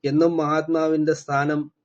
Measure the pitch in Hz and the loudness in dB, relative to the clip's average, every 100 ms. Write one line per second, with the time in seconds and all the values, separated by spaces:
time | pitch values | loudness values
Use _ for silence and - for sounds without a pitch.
0 | 143 147 165 165 147 156 156 165 160 156 | 0 2 2 2 0 -2 0 0 0 0
1 | 156 147 - 143 143 151 151 _ | 0 -2 -2 -2 0 -2 -6 _